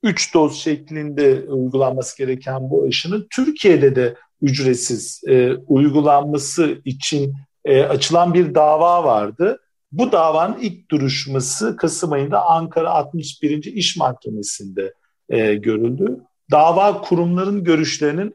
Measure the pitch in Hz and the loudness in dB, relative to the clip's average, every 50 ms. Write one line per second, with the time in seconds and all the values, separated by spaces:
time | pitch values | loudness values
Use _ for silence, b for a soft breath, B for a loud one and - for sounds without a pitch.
0 | - 226 185 - - - - 170 156 147 135 - - 165 151 143 151 - 156 156 | 0 -2 -2 -2 -4 0 2 2 2 2 0 -4 -4 -4 -4 -4 -6 -12 -10 -10
1 | 151 151 147 139 147 139 131 131 131 - 139 135 127 127 127 135 135 127 127 127 | -8 -8 -2 2 4 4 4 2 -2 -6 -4 -4 -4 -2 0 0 0 0 0 -4
2 | 123 - - _ 135 127 131 127 131 135 131 131 131 131 147 165 143 135 123 - | -6 -8 -8 _ -6 -6 -6 -6 -6 -8 -8 -6 -6 -2 0 0 0 0 -2 -4
3 | - 165 190 214 208 _ - - 262 285 302 - - 208 175 147 139 139 131 127 | -4 -4 -6 -6 -6 _ -4 -2 -2 -2 -2 0 4 4 4 6 6 4 4 2
4 | 123 120 - B B B _ _ - 143 131 143 139 131 127 123 - - 123 107 | 0 -2 -4 B B B _ _ -2 0 0 2 2 0 0 0 -2 -6 -6 -6
5 | - - - - - - 135 127 123 123 131 135 - - 147 135 143 147 147 156 | -6 -10 -14 -12 0 2 4 4 4 2 0 -4 -2 0 2 4 4 4 2 2
6 | 147 151 147 143 147 147 147 147 139 - - - 165 147 165 - _ 139 131 - | 2 4 4 4 2 0 -4 -4 -4 -6 -2 0 0 0 0 -4 _ -10 -10 -6
7 | - - - 147 139 139 139 139 - _ _ _ _ 147 139 131 143 - 156 139 | -6 -4 -2 -2 -2 -4 -6 -10 -14 _ _ _ _ 2 4 4 4 2 0 -2
8 | - - 156 170 175 180 170 180 180 156 143 160 151 151 151 156 165 175 175 175 | -2 2 2 4 4 4 4 2 2 2 4 4 4 4 4 4 4 4 4 2
9 | 170 143 117 107 104 101 107 _ 170 202 254 262 _ _ _ _ _ _ - 156 | 2 2 2 2 0 -2 -4 _ -2 -2 -2 -4 _ _ _ _ _ _ -2 -2
10 | 247 254 - 175 160 160 156 156 165 196 220 - - 208 175 - _ _ 160 147 | 0 2 2 2 2 2 2 2 0 0 -4 -6 -8 -8 -8 -10 _ _ -2 0
11 | 135 135 127 - - 139 135 135 127 - - - 214 226 214 - - 165 156 - | 0 0 -2 -4 -6 -4 -4 -4 -4 -4 -6 -4 -4 -4 -4 -2 -4 -4 -2 -4
12 | - 165 147 139 139 143 175 202 190 175 165 165 165 165 - 170 160 170 170 160 | -4 -2 -2 -2 -2 0 0 0 2 2 2 0 0 -2 -2 -2 -2 0 0 -2
13 | 143 139 - 170 147 135 - - - 147 147 151 147 - 294 220 175 - - 175 | -2 -4 -8 -10 -8 -8 -12 -4 -4 -2 -2 -2 -6 -8 -8 -4 -4 -4 -2 -2
14 | 147 131 127 - _ 120 110 107 101 - - - 104 98 95 101 98 95 - _ | -2 -2 -2 -6 _ -12 -10 -10 -8 -10 -10 -12 -12 -12 -8 -8 -8 -8 -10 _
15 | _ _ _ _ _ _ - 113 110 107 104 104 104 117 110 107 113 120 127 139 | _ _ _ _ _ _ -2 0 0 0 0 0 0 -2 -2 0 0 -2 -2 -2
16 | 190 220 262 254 - _ _ _ _ _ - 151 151 165 170 185 196 208 196 - | -2 -2 -4 -6 -12 _ _ _ _ _ 4 4 4 4 4 4 2 2 2 0
17 | - - 180 175 175 170 175 180 190 196 202 202 180 170 165 156 156 135 - - | -2 -2 0 0 0 0 0 -2 -2 -2 -2 -4 0 2 2 2 2 -2 -2 -2
18 | 151 147 147 170 196 214 - | -2 -2 -2 -2 -6 -6 -8